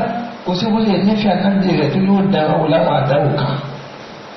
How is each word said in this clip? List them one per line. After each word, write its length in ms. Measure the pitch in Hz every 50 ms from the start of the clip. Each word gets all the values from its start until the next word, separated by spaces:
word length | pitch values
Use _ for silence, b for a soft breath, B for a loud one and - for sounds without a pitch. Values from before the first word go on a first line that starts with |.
| 190 190 - - - - - -
kò 120 | - - 180
sí 120 | 180 226
bó 140 | 226 208 226
lè 140 | 220 214 190
nífẹ̀ẹ́ 380 | 170 185 208 220 208 214 208 180
ànábì 360 | 175 180 196 196 190 180 180
rẹ̀ 180 | 160 151 147 135
tó 100 | 135 190
yóò 220 | 190 190 202 196 185
dá 160 | - - 156
wọn 180 | 156 160 156 -
wò 80 | 156
láwọn 260 | 151 156 - - 139 147
àdáwò 360 | 143 131 139 139 147 143 131
kan. 240 | - - - - - - - - - - - - - - - - - - - - -